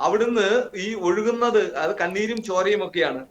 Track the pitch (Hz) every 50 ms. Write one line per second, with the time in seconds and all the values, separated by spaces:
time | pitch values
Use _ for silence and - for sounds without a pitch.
0 | 143 165 190 214 233 240 240 220 202 196 220 254 247 - - 196 185 214 226 208
1 | 180 175 185 214 214 233 233 240 240 240 220 214 190 175 - 135 156 165 - -
2 | 170 175 185 202 214 214 240 226 - 202 185 185 185 196 208 208 185 175 - 175
3 | 165 143 135 131 - -